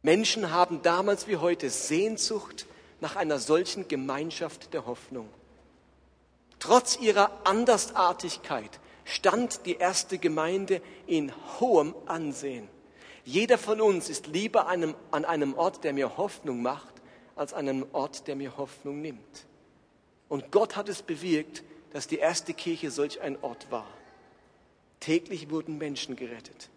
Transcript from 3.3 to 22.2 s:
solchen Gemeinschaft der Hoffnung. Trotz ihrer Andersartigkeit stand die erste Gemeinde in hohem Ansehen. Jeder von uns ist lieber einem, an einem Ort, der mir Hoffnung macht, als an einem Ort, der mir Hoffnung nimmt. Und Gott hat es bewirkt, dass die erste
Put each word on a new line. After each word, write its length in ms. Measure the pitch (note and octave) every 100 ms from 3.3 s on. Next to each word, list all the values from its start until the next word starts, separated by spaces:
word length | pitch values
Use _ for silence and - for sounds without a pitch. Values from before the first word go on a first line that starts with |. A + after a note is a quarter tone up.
| C#3+
solchen 480 | A#2 D#3+ F3+ G3 F#3
Gemeinschaft 880 | C#3 C3+ C#3 D#3+ - D#3+ - -
der 100 | D#3+
Hoffnung. 440 | A#2 A#2+ - C3 G#2+ G2+ - - _ _ _ _ _ _ _ _ _ -
Trotz 400 | - B3 B3 -
ihrer 300 | A3 G3+ G3+ - F3+
Andersartigkeit 1300 | G#3 A#3+ G#3 - - F3+ F3+ F3+ - - C3 G#2+ - - -
stand 600 | - - G3 G#3 A#3+ -
die 120 | F3+ E3
erste 420 | F3+ F3+ - F#3
Gemeinde 640 | E3 D#3 D#3+ F#3+ G3 F#3 - - -
in 260 | E3 C#3 - - -
hohem 340 | B3+ F3+ D3 - -
Ansehen. 600 | E3 D3+ B2+ C#3 B2 G#2 - - - - -
Jeder 340 | B2 D#3+ A3+ A#3+
von 220 | G#3 A3
uns 280 | G#3+ F3+ -
ist 180 | D3+ D3+
lieber 400 | E3 G#3+ A3 D3+
einem, 300 | F3+ D#3+ D#3 -
an 120 | D3+
einem 300 | D3 D#3+ C#3
Ort, 300 | C3+ F3 F#3
der 80 | D#3+
mir 240 | C#3 B2+ -
Hoffnung 460 | G3 - D3 B2
macht, 320 | B2 D3+ - - - - - -
als 160 | C#3+
an 160 | - C#3
einem 180 | C3+ C3+
Ort, 340 | C#3+ C#3 - -
der 80 |
mir 220 | C3+ C#3 C3
Hoffnung 460 | C#3 - C#3+ C#3+
nimmt. 440 | D#3 A#2 G#2+ - - _ _ _ _ _ _ _ _
Und 220 | C#3 -
Gott 240 | G3+ A3
hat 140 | G3+ G3+
es 140 | F#3
bewirkt, 600 | - D3+ F3+ D3+ D#3 - - - -
dass 160 | C#3+ -
die 100 |
erste 360 | D#3